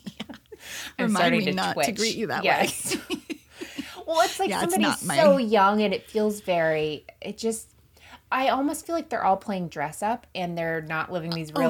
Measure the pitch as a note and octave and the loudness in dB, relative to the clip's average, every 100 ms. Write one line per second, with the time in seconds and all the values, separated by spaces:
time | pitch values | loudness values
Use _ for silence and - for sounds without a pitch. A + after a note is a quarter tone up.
0 | - - - A3 _ G4+ - - - - | -12 -14 -14 -14 _ -20 -16 -14 -12 -4
1 | A#3 F#3+ F3 E3+ F#3 - - - D#3 G3 | 0 4 4 4 0 0 -2 0 -2 0
2 | A3 G3+ G3+ C3 F3 C#3+ F#3+ - - F4 | -2 -2 -4 -2 2 2 2 -2 -6 -6
3 | - F4+ - - _ - - - - - | -6 -10 -10 -16 _ -16 -16 -12 -12 -12
4 | E4 E4 F4+ - F#4+ - E4+ E4+ - - | -4 2 2 2 -2 0 0 2 2 0
5 | F3 - D4+ C4+ A3 G#3+ G3 G#3+ G#3 F#3 | -2 4 6 6 4 6 6 6 2 0
6 | - A3 G#3+ G3+ - F3 D#3+ D#3 D3+ D3+ | -4 -2 0 -2 -2 2 2 2 0 -4
7 | - - - G3+ A3+ A3 - _ _ _ | -12 -16 -12 -6 -4 -4 -8 _ _ _
8 | - - - B3+ C4+ B3+ C#4+ D4+ - E4+ | -20 -20 -6 0 2 2 0 -2 -4 -6
9 | - - F#3+ F#3+ - G3 E3+ D#3+ D3 - | -4 0 2 2 0 -6 -4 -6 -6 -4
10 | G#3 A3+ - - F3 E3+ E3 E3 D#3 D#3+ | -4 -4 -6 -6 -6 -4 -2 -4 -4 -4
11 | - F3+ E3 E3 D#3 D3+ E3 | -4 -4 -4 -6 -4 0 2